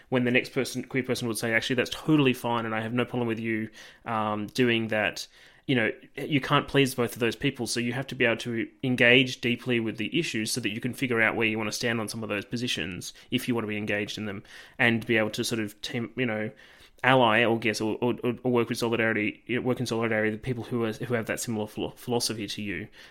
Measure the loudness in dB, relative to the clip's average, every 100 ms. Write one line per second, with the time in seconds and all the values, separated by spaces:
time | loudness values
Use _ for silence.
0 | -2 0 4 2 2 -2 -2 -4 -4 -4
1 | -2 -2 -2 -4 0 0 2 0 0 -4
2 | 2 4 4 2 0 -2 -2 -4 -2 -2
3 | -2 0 -2 -2 -2 -4 -4 -10 -20 -16
4 | -6 -2 0 -2 -4 2 4 4 0 0
5 | 0 -2 -10 -16 -20 _ -2 2 2 -2
6 | -12 -12 -2 -2 2 2 2 2 2 2
7 | -2 0 -2 0 -2 -2 -4 -2 -2 -4
8 | -6 0 2 2 -2 -4 -6 -4 -2 4
9 | 8 8 6 0 -2 -2 0 0 0 -4
10 | -2 -2 -2 -4 -4 -2 -4 -4 -4 -4
11 | -2 2 2 2 0 0 -2 -2 -2 -2
12 | -4 -6 -4 -4 -4 -4 -2 -2 -4 -6
13 | -10 -14 -6 -4 -2 -2 -2 -4 -2 -2
14 | -2 -6 -8 -8 -12 -20 -20 0 2 2
15 | 2 2 2 -2 -2 -2 -4 -8 -8 -6
16 | -6 -4 -2 -2 -4 -8 -20 -20 -20 _
17 | 4 6 6 6 4 4 2 0 -2 0
18 | 0 0 -2 -2 2 2 2 0 0 2
19 | 2 2 0 -4 -4 -2 0 0 0 0
20 | 0 2 0 -2 -4 -6 -4 -2 -2 -4
21 | -4 -2 -2 -4 -2 -4 -4 -4 -6 -6
22 | -2 0 0 -4 -6 -6 -6 -6 -8 -14
23 | -20